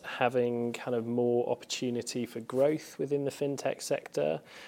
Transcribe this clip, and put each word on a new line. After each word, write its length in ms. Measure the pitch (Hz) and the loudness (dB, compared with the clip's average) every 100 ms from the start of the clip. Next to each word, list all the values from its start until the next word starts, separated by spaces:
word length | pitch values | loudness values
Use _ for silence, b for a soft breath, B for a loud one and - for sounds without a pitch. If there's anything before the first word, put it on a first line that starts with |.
| - - | -4 0
having 540 | 123 127 120 120 120 | 2 4 2 2 0
kind 220 | 117 131 | -2 -2
of 120 | 120 117 | -2 0
more 420 | 120 120 120 120 | 2 4 4 2
opportunity 800 | 120 - - 127 120 113 123 113 | -2 -4 -4 -2 -2 -2 -4 -4
for 140 | 117 | -6
growth 580 | 113 127 147 156 - - | -2 4 4 4 -4 -6
within 260 | 139 143 | -2 0
the 60 | 139 | 0
fintech 500 | - 143 135 135 - | -2 -2 0 -2 -4
sector? 600 | - 143 - 143 151 156 B B | -2 -2 -2 0 2 0 B B